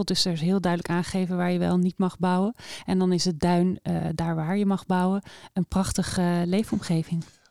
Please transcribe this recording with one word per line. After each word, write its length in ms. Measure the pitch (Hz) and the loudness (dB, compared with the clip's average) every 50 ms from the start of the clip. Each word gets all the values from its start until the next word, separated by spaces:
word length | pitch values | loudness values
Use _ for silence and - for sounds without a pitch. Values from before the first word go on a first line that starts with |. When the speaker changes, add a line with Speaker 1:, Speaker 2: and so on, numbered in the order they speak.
| 202 - | -2 0
Speaker 1:
Hmm. 60 | 190 | 0
Speaker 2:
dus 80 | - - | 0 0
er 80 | 190 170 | 0 0
is 80 | 160 | 0
heel 200 | 156 175 190 196 | 0 2 2 2
duidelijk 320 | 175 180 175 170 - - 170 | 2 0 0 0 -2 -2 -2
aangegeven 440 | 175 175 - - 190 185 175 180 | -2 -2 -2 -2 -2 -2 0 0
waar 140 | 175 180 180 180 | 0 0 0 0
je 60 | 175 | 0
wel 180 | 175 170 180 | 0 2 2
niet 220 | 180 180 185 - - | 2 2 2 0 0
mag 200 | 190 180 - - | -2 -2 -2 -2
bouwen. 360 | 175 180 180 180 190 214 254 - - - - - - | 0 0 2 2 0 0 -2 -6 -12 -16 -16 -10 -4
En 140 | - 185 185 | -2 0 2
dan 140 | 185 185 180 | 2 2 2
is 120 | 175 - | 2 0
het 160 | 185 170 147 | 0 -2 0
duin, 380 | - 175 180 175 175 185 180 - - | 2 2 4 4 4 2 0 -2 -4
eh, 220 | - 175 165 160 165 165 | -4 -4 -2 -2 -4 -4
daar 200 | 160 165 165 165 | -4 -4 -2 -2
waar 220 | 160 156 160 190 208 | -2 -2 -2 0 0
je 80 | 208 | 2
mag 200 | 196 196 - - | 0 0 0 0
bouwen, 360 | - 185 180 180 185 190 196 - - - - - - - | 0 0 2 2 2 0 -2 -4 -8 -18 -20 -16 -8 -4
een 140 | 190 175 | -4 -2
prachtige, 540 | - - 190 196 - - - 175 - - 190 180 | 0 0 0 0 0 -2 -2 -2 -2 0 0 0
eh, 180 | 175 175 175 175 | 2 2 0 0
leefomgeving. 800 | 175 185 202 220 - 233 202 - - 170 160 165 - 170 165 156 - - _ _ _ | 0 0 0 0 0 -2 -4 -2 0 0 0 0 0 -2 -4 -4 -6 -14 _ _ _